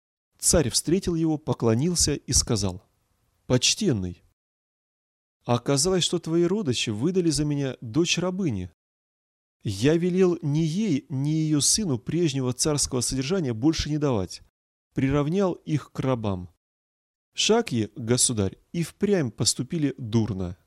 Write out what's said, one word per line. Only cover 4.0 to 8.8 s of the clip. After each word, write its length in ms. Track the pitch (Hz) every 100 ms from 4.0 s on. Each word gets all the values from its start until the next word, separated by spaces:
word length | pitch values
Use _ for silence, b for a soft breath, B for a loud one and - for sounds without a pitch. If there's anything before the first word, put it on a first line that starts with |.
| 90 - _ _ _ _ _ _ _ _ _ _ _ _
оказалось, 600 | - 120 - 139 180 185
что 140 | - 175
твои 260 | 165 170
родичи 460 | 170 208 156 117 -
выдали 400 | 104 156 180 165
за 140 | 143
меня 320 | 151 143 135 -
дочь 380 | 120 131 175 -
рабыни. 540 | 180 185 170 101 90 _